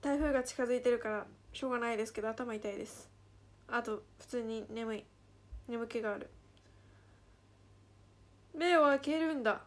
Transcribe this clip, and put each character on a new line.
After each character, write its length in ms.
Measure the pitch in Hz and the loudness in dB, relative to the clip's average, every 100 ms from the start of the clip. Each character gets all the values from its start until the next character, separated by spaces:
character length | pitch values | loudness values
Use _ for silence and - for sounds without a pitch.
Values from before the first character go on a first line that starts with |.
台 180 | 285 285 | 0 2
風 140 | 302 | 4
が 100 | 269 | 2
近 220 | 254 - | 0 -2
づ 120 | 247 247 | 0 2
い 60 | |
て 80 | 247 | 2
る 80 | 240 | 2
か 100 | 220 | 0
ら 180 | 214 196 - - | -4 -6 -16 -16
し 120 | - | -6
ょ 40 | 262 | -2
う 20 | |
が 80 | 247 | 0
な 140 | 233 | 0
い 40 | 226 | -2
で 80 | |
す 80 | 220 | -2
け 80 | - | -2
ど、 80 | 214 | -4
頭 260 | 220 240 | -4 -6
痛 160 | 214 214 | -4 -4
い 60 | 202 | -6
で 80 | |
す。 240 | 220 - - - - - - - - | -8 -12 -18 -20 -20 -20 -20 -20 -4
あ 140 | 233 | -2
と、 200 | 226 214 - - | -2 -6 -8 -20
普 80 | - | -6
通 160 | 247 | -4
に 240 | 226 226 214 | -4 -4 -6
眠 280 | 220 226 214 | -6 -4 -6
い。 100 | - - - - - - - | -8 -20 -20 -20 -16 -14 -6
眠 180 | 233 233 | -4 -2
気 160 | 233 | -2
が 120 | 214 | -2
あ 40 | 202 | -4
る。 100 | - - - - - - - - - - - - - - - - - - - - - - - | -8 -16 -20 -20 -20 -20 -20 -20 -20 -20 -20 -20 -20 -20 -20 -20 -20 -20 -20 -20 -20 -20 -14
目 240 | 320 339 349 | 0 4 8
を 60 | |
開 180 | 294 277 | 8 6
け 180 | 277 311 | 2 2
る 160 | 320 | 2
ん 80 | 302 | 2
だ。 200 | 220 196 | 2 0